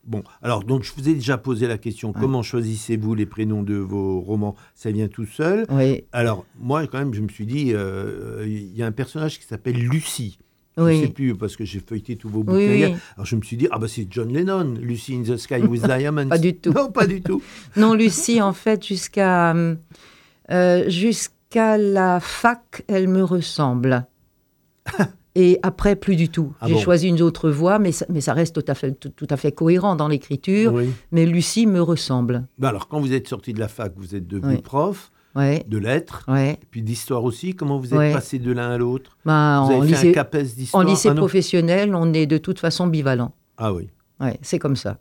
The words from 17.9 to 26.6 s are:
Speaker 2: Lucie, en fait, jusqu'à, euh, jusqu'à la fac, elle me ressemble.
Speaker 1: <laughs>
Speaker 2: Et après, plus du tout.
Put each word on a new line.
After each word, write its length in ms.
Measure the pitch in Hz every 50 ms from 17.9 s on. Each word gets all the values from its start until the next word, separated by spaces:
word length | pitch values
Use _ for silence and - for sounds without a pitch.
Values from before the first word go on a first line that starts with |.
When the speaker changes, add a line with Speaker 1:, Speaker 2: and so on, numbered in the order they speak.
| 226
Speaker 2:
Lucie, 480 | 214 226 220 165 - - - 233 233
en 100 | 208 196
fait, 320 | 185 - - 226 214 214 -
jusqu'à, 680 | - 202 180 - - - 208 196 185 180 175 170 170 165 170 170 165 165 160 - _ - - - - - - _ _ _ _ _ -
euh, 340 | - 180 180 180 175 180 - -
jusqu'à 880 | 180 170 190 233 220 - - - _ _ _ _ - 233 220 220 220 214
la 420 | 208 202 196 196 185 185 180 180
fac, 640 | 165 - - - - 233 240 240 _ _ - - - -
elle 200 | 208 190 190 185
me 160 | 185 185 190
ressemble. 840 | 170 180 180 165 - - - 151 131 123 123 120 131 127 123 123 _ _ _ _ _ _ _ _ _ _ _ _ _ _ _ _
Speaker 1:
<laughs> 80 | - - 370 - 208 - _ _ _ _
Speaker 2:
Et 220 | 185 185 180 180 185 -
après, 320 | 190 180 - - 202 202
plus 180 | 196 - 202 190
du 140 | 160 170 160
tout. 260 | 165 170 160 139 151 _